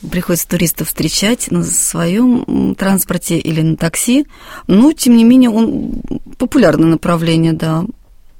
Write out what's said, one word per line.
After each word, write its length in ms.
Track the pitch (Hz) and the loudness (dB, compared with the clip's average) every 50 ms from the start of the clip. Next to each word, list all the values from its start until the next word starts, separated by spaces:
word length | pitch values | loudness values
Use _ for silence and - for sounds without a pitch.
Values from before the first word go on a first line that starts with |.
| - 156 | -10 -6
приходится 380 | 175 180 180 - 175 165 - - | -6 -4 -2 -2 -2 -4 -2 -4
туристов 400 | - 175 180 160 - - 160 - | -2 -2 -2 -2 -2 -4 -8 -8
встречать 600 | - - - - - - 196 208 247 - - - | -4 -4 -4 -4 -2 -2 0 0 0 -2 -4 -4
на 100 | 180 175 | -4 -2
своем, 800 | 170 170 - - - - - 165 170 170 185 220 247 254 240 - - - | -2 -2 -4 -4 -4 -4 -4 -4 -2 -2 0 2 2 2 2 0 -2 -4
м, 260 | - - - 190 - | -2 -2 -2 -2 -2
транспорте 640 | - 196 196 196 185 180 - 180 170 - - 170 160 | -2 -2 0 0 0 -2 -2 -4 -4 -4 -4 -4 -2
или 240 | - - 160 160 | -2 -2 -2 0
на 140 | 156 160 160 | 0 0 0
такси. 500 | - 170 165 - - - - 247 285 294 - - - - - - - - | -2 -2 -4 -4 -2 0 2 2 2 0 -2 -8 -20 -20 -20 -20 -10 -2
Но, 260 | - 180 202 247 302 | 2 4 4 6 4
тем 240 | 311 - - 254 233 | 2 2 2 4 4
не 60 | 233 | 6
менее, 280 | 226 233 254 262 254 240 | 6 6 6 6 4 4
он 420 | 208 226 226 - - - - - - - - - - - - - - - | 2 0 0 0 -2 -4 -6 -6 -8 -8 -8 -8 -8 -10 -10 -14 -8 -8
популярное 500 | 254 - - 294 214 165 151 147 160 160 | -6 0 2 4 4 4 4 4 2 2
направление, 640 | 165 160 - 180 175 165 165 165 165 160 165 165 | 2 0 0 -2 -2 0 0 0 0 2 2 0
да. 320 | 160 156 170 160 160 160 180 220 - - _ _ - - - - - | 0 -2 -2 -4 -2 -4 -4 -6 -10 -16 _ _ -20 -20 -20 -20 -20